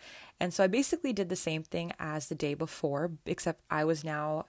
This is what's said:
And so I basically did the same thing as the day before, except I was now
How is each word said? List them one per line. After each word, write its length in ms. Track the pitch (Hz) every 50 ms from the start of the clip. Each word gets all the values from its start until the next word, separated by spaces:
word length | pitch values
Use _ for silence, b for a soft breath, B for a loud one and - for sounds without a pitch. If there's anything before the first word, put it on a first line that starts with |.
| B B B B B B B B
And 120 | 175 180
so 120 | - - 190
I 20 |
basically 460 | 190 196 262 277 - 349 320 - 269
did 160 | 220 196 190 170
the 80 | 185
same 260 | 180 - 165 160 160
thing 300 | 160 - - 170 170 170 - -
as 300 | 170 156 151 156 143 -
the 60 | 160
day 200 | 147 156 143 147
before, 580 | - 160 160 - - - 147 139 143 165 175 160 - -
except 360 | - 156 - - 170 160 - _ -
I 140 | 160 151 151
was 200 | 160 165 151 151
now 420 | 160 151 151 151 156 156 156 -